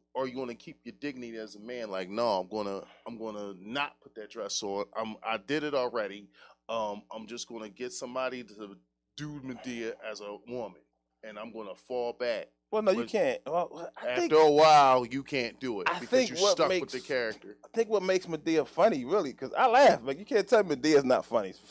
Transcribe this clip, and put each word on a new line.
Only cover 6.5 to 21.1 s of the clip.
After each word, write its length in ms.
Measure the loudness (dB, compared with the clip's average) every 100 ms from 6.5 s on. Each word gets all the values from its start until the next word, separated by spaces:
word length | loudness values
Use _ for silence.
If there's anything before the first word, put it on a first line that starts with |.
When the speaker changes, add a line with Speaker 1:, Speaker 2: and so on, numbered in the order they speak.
| _ -8
Speaker 1:
Um, 320 | -6 -6 -8 -12
I'm 140 | -14 -12
just 220 | -12 -12
gonna 200 | -12 -14
get 220 | -12 -10
somebody 520 | -10 -8 -6 -6 -6
to 340 | -12 -16 -16 -16 _ _ _ -14
do 240 | -12 -12
Madea 500 | -12 -12 -10 -8 -8 -8 -12
as 120 | -12
a 160 | -12 -14 -12
woman, 340 | -10 -10 -12 _ _ _ _
and 140 | -18 -14
I'm 140 | -14
gonna 240 | -12 -14 -14
fall 380 | -8 -4 -4
back." 340 | -4 -2 -2 -6 _ _
Speaker 2:
Well, 100 | -2
no, 100 | 2
you 80 | 2
Speaker 1:
But 80 | 0
Speaker 2:
can't. 320 | 0 0 0 -2
Well, 440 | -4 -4 -6 -14 -10
I 60 | -4
Speaker 1:
after 140 | -2
Speaker 2:
think, 120 | 4
Speaker 1:
a 180 | 6 8
while, 540 | 8 10 10 8 6 2
you 180 | -6
can't 360 | -6 -4 -4 -6
do 220 | -6 -4
it 80 | -4
Speaker 2:
I 40 | -4
Speaker 1:
because 100 | 0
Speaker 2:
think 200 | 2 2
Speaker 1:
you're 80 | 2
Speaker 2:
what 120 | 2
Speaker 1:
stuck 160 | 4 2
Speaker 2:
makes, 240 | 0 -2
Speaker 1:
with 100 | -8
the 40 | -4
character. 500 | -2 -2 -6 -12 -20
Speaker 2:
I 40 | -8
think 160 | -4 0
what 140 | 0
makes 220 | 2 0 0
Madea 400 | -6 0 0 2
funny, 360 | 4 4 2 0
really, 280 | 0 -2
'cause 180 | -6 -6 2
I 100 | 4
laugh. 340 | 8 8 6
Like, 160 | 0 -8
you 60 | 0
can't 220 | 0 4
tell 160 | 4
me 120 | 4 0
Madea's 280 | 4 4
not 200 | 6